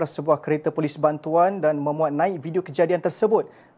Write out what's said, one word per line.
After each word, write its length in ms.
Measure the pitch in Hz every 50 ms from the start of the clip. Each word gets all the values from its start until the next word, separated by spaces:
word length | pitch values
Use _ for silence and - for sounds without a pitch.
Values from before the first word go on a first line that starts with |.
| 165
sebuah 320 | 147 - - 147 156 151 143
kereta 320 | - - 156 151 151 165
polis 240 | 151 - 160 147 - 156
bantuan 560 | 151 151 151 147 - 165 156 170 175 190 202 196
dan 240 | 156 151 151 143
memuat 320 | 143 147 151 156 160 151 143
naik 240 | 147 165 196 196 165
video 240 | 131 165 160 185
kejadian 400 | 175 - 139 - 175 165 180 170
tersebut 480 | - - - - - 214 220 196 139 - - - - _ _